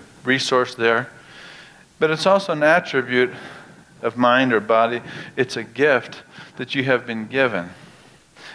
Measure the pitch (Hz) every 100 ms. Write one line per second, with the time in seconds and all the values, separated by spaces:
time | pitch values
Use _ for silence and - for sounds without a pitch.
0 | - - 127 131 - 127 123 - 113 117
1 | 127 - - - - - - - - -
2 | 156 156 190 196 190 156 151 170 180 139
3 | 120 123 123 - - - - - - -
4 | 117 117 123 123 131 113 104 113 117 120
5 | - - - - 123 123 110 - 147 127
6 | - - - - - - 127 139 131 127
7 | 120 113 107 131 131 98 90 92 - -
8 | - - _ - -